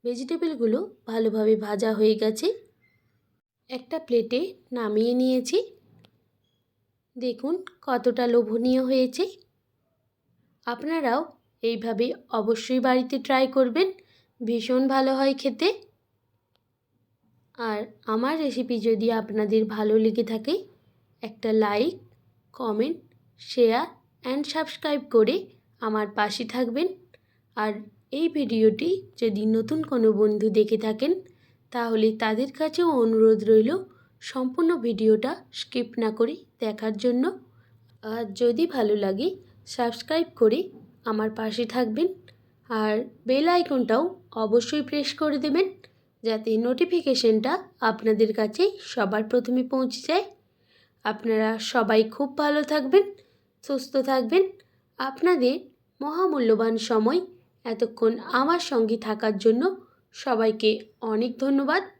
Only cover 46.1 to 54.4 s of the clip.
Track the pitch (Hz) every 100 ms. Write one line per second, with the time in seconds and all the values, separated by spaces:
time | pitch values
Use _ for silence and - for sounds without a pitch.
46.1 | _ 220 220 220 220 240 254 349 349 302
47.1 | 254 233 220 233 359 - _ 226 220 226
48.1 | 214 220 220 214 220 381 392 - - 196
49.1 | 214 214 247 247 254 254 262 254 - -
50.1 | 339 392 - _ _ _ _ _ _ 214
51.1 | 214 233 220 220 220 220 247 214 220 220
52.1 | - 277 - 294 294 294 302 262 370 403
53.1 | - _ _ _ _ - 277 262 269 262
54.1 | 262 233 349